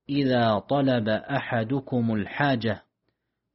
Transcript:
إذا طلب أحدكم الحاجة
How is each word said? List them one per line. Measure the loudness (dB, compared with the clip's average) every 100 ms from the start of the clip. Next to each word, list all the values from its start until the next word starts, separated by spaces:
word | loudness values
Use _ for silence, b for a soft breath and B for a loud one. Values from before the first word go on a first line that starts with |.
| -4
إذا | 0 2 4 4 2
طلب | 0 0 2 2 0
أحدكم | -2 -2 -4 -2 -4 -2 -4 -2 -2 0
الحاجة | -2 -2 0 0 0 -2 -4 -10 _ _ _ _ _ _